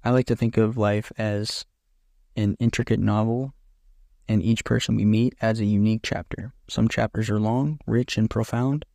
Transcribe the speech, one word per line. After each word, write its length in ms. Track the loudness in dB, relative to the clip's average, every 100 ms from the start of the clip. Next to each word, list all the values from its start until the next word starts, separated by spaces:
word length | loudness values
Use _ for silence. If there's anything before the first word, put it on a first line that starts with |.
I 80 | 2
like 160 | 2 2
to 80 | 0
think 220 | 2 2
of 200 | 2 2
life 340 | 0 0 -4 -6
as 480 | -4 -2 -4 -8 -14 _ _ _ _ _ _ -2
an 200 | -2 2
intricate 400 | 0 0 0 0
novel, 560 | 2 0 0 -2 -6 -12 _ _ _ _ _ _ -2
and 160 | 0
each 200 | 2 0
person 320 | 0 -2 0 2
we 100 | 2
meet 280 | 4 2 0
adds 180 | -2 0
a 60 | 2
unique 360 | 2 2 0
chapter. 500 | -4 -8 -8 -10 -12 -16 -8
Some 180 | 0 0
chapters 440 | 2 -2 -2 -2
are 80 | 0
long, 400 | 0 0 -2 -4 0
rich, 280 | 0 0 0
and 140 | 0
profound 560 | 0 -2 -2 0 -2 -6